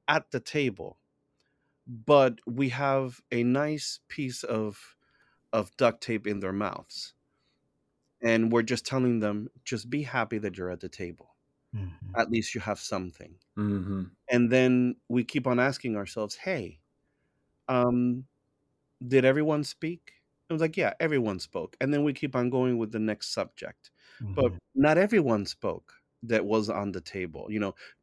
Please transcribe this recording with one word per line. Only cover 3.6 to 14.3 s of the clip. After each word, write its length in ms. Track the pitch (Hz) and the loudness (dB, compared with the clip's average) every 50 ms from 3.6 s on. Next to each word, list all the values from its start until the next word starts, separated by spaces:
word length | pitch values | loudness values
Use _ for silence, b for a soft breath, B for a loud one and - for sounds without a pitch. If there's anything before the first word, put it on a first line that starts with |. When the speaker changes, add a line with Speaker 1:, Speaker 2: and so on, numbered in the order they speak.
| 147 151 151 147 - - - - _ _ | 2 0 -2 -4 -6 -8 -10 -12 _ _
Speaker 1:
piece 340 | - - 147 131 123 - - | -8 -6 -6 -6 -6 -8 -6
of, 540 | - 117 110 110 107 104 - - - _ _ _ _ _ _ _ _ _ _ _ _ - | -4 -2 -2 -2 -4 -6 -10 -20 -20 _ _ _ _ _ _ _ _ _ _ _ _ -2
of 220 | 113 104 - _ | -2 -2 -2 _
duct 260 | - 135 117 113 - - | 2 2 2 2 2 -6
tape 240 | - 117 107 - | -4 -4 -4 -2
in 140 | 104 104 101 | -4 -4 -4
their 120 | 95 92 92 | -4 -4 -4
mouths. 600 | 98 104 98 - - - _ - - - - _ _ _ _ _ _ _ _ _ _ _ _ _ _ _ _ _ _ _ _ _ _ | -2 -4 -4 -6 -8 -14 _ -16 -16 -16 -16 _ _ _ _ _ _ _ _ _ _ _ _ _ _ _ _ _ _ _ _ _ _
And 300 | - 117 113 113 113 113 | 2 4 4 4 4 4
we're 120 | 117 117 113 | 4 4 2
just 220 | 113 123 117 - | 2 -2 -4 -4
telling 360 | - 135 131 127 123 120 117 | -4 -2 0 2 2 2 2
them, 280 | 107 104 101 104 107 135 _ - _ | 0 -2 -2 -4 -8 -10 _ -16 _
"Just 240 | - - 113 104 120 | -6 -6 -6 -6 -6
be 140 | 120 147 151 | -6 -6 -6
happy 360 | 131 123 131 113 107 120 107 | -2 -2 -2 -2 -2 -2 -6
that 200 | 104 101 87 98 | -6 -6 -6 -6
you're 140 | 90 90 90 | -8 -8 -8
at 80 | 85 | -8
the 80 | - 92 | -10 -14
table. 480 | - - 95 87 85 - - _ _ _ _ _ _ _ _ _ - | -10 -10 -10 -10 -10 -14 -20 _ _ _ _ _ _ _ _ _ -10
Speaker 2:
Mm-hmm. 440 | 107 98 90 85 - - 95 95 | -8 -8 -8 -10 -12 -14 -10 -2
Speaker 1:
At 160 | 117 113 - 113 | -2 -2 0 0
least 200 | 117 104 - - | -2 -2 -2 -6
you 80 | 117 | -6
have 200 | 92 107 104 - | -4 -6 -6 -6
something." 560 | - - - 95 92 92 90 _ - - 87 _ _ _ _ | -6 -6 -6 -6 -6 -8 -12 _ -20 -20 -20 _ _ _ _
Speaker 3:
Mm-hmm. 460 | - 104 104 101 98 90 98 98 95 92 92 _ _ _ | -4 -2 -2 -2 -2 -4 -4 -6 -6 -6 -8 _ _ _
Speaker 1:
And 220 | - | 0